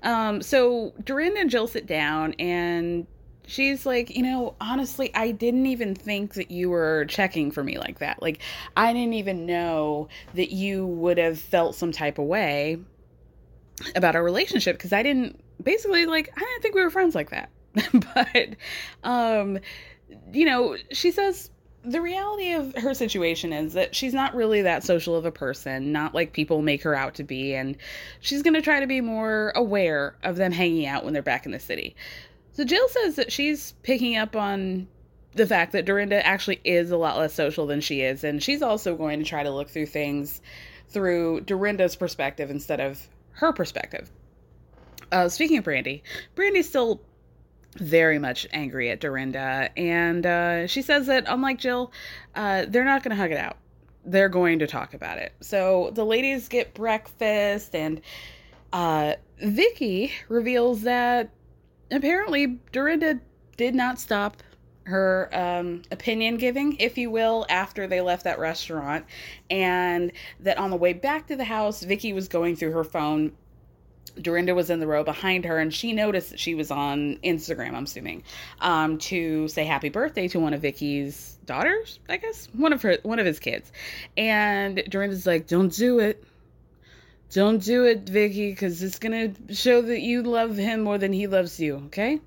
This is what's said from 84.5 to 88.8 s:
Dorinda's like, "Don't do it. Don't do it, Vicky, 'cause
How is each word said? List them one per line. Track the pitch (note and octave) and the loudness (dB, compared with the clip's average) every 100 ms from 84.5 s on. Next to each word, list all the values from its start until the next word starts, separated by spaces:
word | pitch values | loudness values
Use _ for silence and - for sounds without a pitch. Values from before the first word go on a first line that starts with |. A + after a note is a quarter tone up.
| G3+ G3 F#3 - | 0 -2 -4 -4
Dorinda's | G3 G3+ F#3+ F#3 | -2 -2 -2 0
like, | E3+ D#3 | 0 2
"Don't | E3+ F#3+ | 4 4
do | F3+ B3 A#3+ | 4 4 4
it. | G#3 G#3+ - _ - - - _ _ - - - - | 4 -2 -10 _ -20 -20 -20 _ _ -20 -20 -20 -4
Don't | F#3+ G3+ A3 | 2 4 4
do | F#3+ B3 B3 | 2 4 4
it, | A3 G3 | 4 0
Vicky, | G3 G#3 G3 G#3 | 2 2 2 -4
'cause | F#3+ G3 E3+ | -2 -4 -2